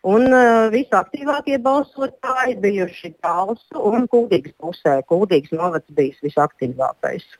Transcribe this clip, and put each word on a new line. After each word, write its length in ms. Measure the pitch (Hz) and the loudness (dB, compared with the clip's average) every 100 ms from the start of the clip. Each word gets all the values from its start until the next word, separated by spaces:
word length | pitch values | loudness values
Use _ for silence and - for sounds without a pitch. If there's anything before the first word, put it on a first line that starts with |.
Un, 240 | 185 214 262 | 2 4 6
ā, 140 | 254 240 226 220 | 6 6 4 2
visaktīvākie 880 | 220 269 196 - - 285 285 294 277 | 0 2 0 0 -6 -4 -4 -2 -2
balsotāji 960 | 247 277 277 - 262 _ 247 254 254 208 | 0 0 -2 -6 -8 _ -6 -2 -2 0
bijuši 580 | 196 202 180 - 170 - | -2 0 -4 -8 -18 -8
Talsu 640 | 175 170 196 233 _ 214 | -4 -2 -2 -6 _ -4
un 220 | 208 240 247 | 0 0 2
Kuldīgas 480 | 240 233 185 - | 0 2 0 -2
pusē. 440 | _ 170 180 156 135 | _ -14 -10 -4 -4
Kuldīgas 480 | - 170 202 185 156 | 0 0 2 0 0
novads 380 | 160 175 160 _ | -6 -4 -6 _
bijis 320 | 147 135 - | -2 -2 -4
visaktīvākais. 1040 | 143 147 147 _ 127 127 131 - 135 143 - | -4 -2 -2 _ -8 -4 -6 -4 -8 -8 -14